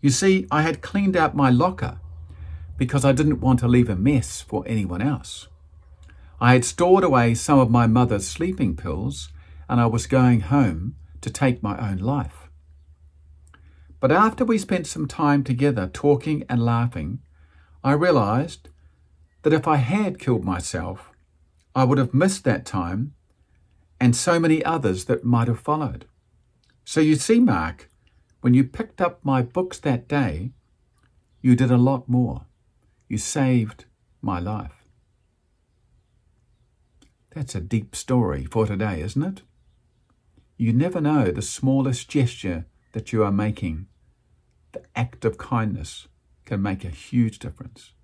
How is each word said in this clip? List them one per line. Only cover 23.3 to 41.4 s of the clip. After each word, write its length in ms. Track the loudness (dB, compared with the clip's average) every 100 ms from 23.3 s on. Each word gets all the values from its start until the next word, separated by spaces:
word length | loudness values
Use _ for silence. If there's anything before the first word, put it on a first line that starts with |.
| _ _ _ _ _ _ _
and 140 | 2
so 240 | 2 2 2
many 260 | 4 2
others 420 | 0 -2 0 -2 -2
that 180 | -4
might 240 | 0 0 2
have 100 | -2
followed. 480 | -2 -2 -2 -8 -16 _ _ _ _ _ _ _
So 160 | -6 2
you 160 | 4 4
see, 240 | 4 4
Mark, 500 | 4 2 -2 -8 -20 _ _ _ _ _
when 120 | 2
you 80 | 4
picked 380 | 2 -4 -10 -2
up 240 | -4 -2
my 180 | -2 -2
books 340 | -2 -4 -6 -6
that 260 | -4 -4 -2
day, 460 | -2 -2 -4 -10 -12 _ _ _ _ _ _ _ _
you 140 | 2 2
did 160 | 4
a 40 | 4
lot 320 | 4 2 0
more. 380 | 0 0 -4 -14 _ _ _ _ _ _
You 100 | -8
saved 680 | -6 -2 2 2 0 -8 -20 _ _ _
my 160 | -8 -6
life." 460 | -6 -8 -10 -18 _ _ _ _ _ _ _ _ _ _ _ _ _ _ _ _ _ _ _ _ _ _ _ _ _
That's 260 | -12 -10 -8
a 40 |
deep 360 | -4 -4 -4 -14
story 480 | -2 0 0 -4
for 220 | -6 -2 -2
today, 340 | -2 -4 -4
isn't 200 | -6 -4
it? 220 | -4 -8 _ _ _ _ _ _ _ _ _ _ _ _
You 160 | 0
never 280 | 0 0 0
know 320 | 0 2 2
the 100 | -2